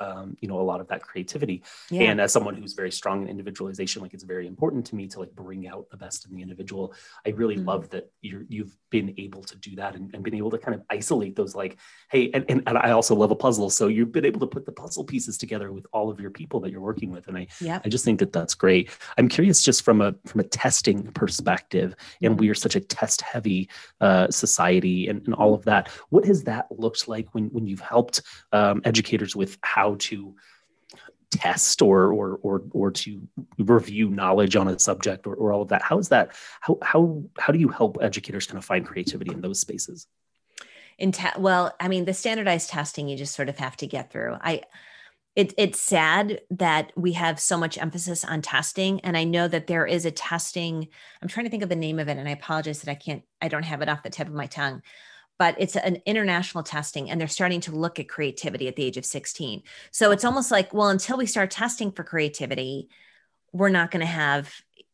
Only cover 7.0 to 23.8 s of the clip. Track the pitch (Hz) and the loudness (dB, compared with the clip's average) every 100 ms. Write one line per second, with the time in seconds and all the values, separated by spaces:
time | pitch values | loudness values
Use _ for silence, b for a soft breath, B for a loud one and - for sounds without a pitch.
7 | B B 110 107 113 98 92 95 82 95 | B B -6 0 0 0 -2 -4 -6 -12
8 | - _ 104 98 - 107 98 - _ 110 | -14 _ -16 -14 -10 -10 -10 -16 _ -2
9 | 98 95 98 95 - - 101 95 98 92 | -2 -6 -12 -14 -18 -18 -16 -10 -8 -8
10 | 98 104 98 107 107 110 - 104 - 104 | -12 -10 -6 -4 -4 -4 -4 -6 -4 -6
11 | - 131 98 98 95 101 95 - b b | 0 0 0 -2 -4 -4 -8 -10 b b
12 | b 131 123 113 90 131 - 120 120 113 | b 2 2 0 0 0 2 4 6 6
13 | 113 104 107 107 131 107 101 - 107 110 | 6 6 4 4 2 2 0 2 2 4
14 | 117 156 139 107 - - - - - - | 2 2 2 2 -2 -6 -10 -14 -10 -10
15 | - 135 113 104 - 107 98 98 - 110 | -6 -6 -6 -8 -8 -8 -8 -12 -6 -2
16 | 107 98 101 - 85 120 95 95 98 110 | -2 -4 -10 -12 -6 -4 -4 -6 -6 -6
17 | 90 90 95 92 90 B 165 180 104 123 | -8 -10 -10 -10 -10 B -6 -4 -2 0
18 | 117 101 95 87 85 - 95 92 90 B | 2 2 2 0 -2 2 6 6 4 B
19 | B - 120 - 190 170 135 - - 107 | B 2 4 6 6 6 6 4 6 6
20 | 101 95 - - 92 - 120 - - 101 | 4 0 -4 -2 -2 0 0 2 2 0
21 | 95 - 98 - 92 87 - 92 92 - | -2 -2 -2 0 0 -2 0 0 0 -4
22 | B B 113 107 107 107 110 98 - - | B B 2 4 4 4 0 0 -2 -2
23 | 110 - - 120 107 92 95 B | 0 0 -2 -4 0 0 -2 B